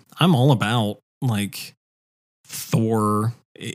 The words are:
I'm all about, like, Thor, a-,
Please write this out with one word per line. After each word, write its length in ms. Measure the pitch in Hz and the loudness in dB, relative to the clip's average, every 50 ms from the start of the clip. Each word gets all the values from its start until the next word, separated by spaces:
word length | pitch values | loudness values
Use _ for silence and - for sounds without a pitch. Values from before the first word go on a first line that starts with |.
| _ _ - - | _ _ -4 0
I'm 160 | 160 185 165 | 2 4 4
all 160 | 120 127 147 135 | 4 4 4 4
about, 460 | 98 101 104 117 120 110 104 - - _ _ _ - | 4 2 0 0 0 0 -2 -4 -6 _ _ _ -6
like, 540 | 135 127 113 101 101 95 - - - - - _ _ _ _ _ _ _ _ _ _ _ _ _ _ | -4 -2 -2 -2 -4 -4 -6 -10 -14 -16 -18 _ _ _ _ _ _ _ _ _ _ _ _ _ _
Thor, 880 | - - - - - - 120 113 110 113 110 107 104 104 104 110 117 117 - _ _ _ - | -16 -14 -12 -8 -4 -2 -2 0 0 0 0 2 2 2 0 0 -2 -4 -6 _ _ _ -14
a-, 160 | - 113 - | -12 -12 -10